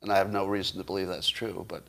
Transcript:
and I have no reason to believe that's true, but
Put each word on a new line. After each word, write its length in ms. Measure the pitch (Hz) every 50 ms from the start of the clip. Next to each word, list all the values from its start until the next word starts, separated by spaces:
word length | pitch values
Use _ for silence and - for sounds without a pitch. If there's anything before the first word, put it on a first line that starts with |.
| -
and 100 | 101 101
I 60 | 98
have 120 | 95 101
no 140 | 101 101 98
reason 320 | 98 101 101 92 - -
to 80 | 95 90
believe 240 | - 92 98 95 90
that's 220 | 90 73 - -
true, 340 | - - 117 110 92 92 87
but 160 | - 85 - -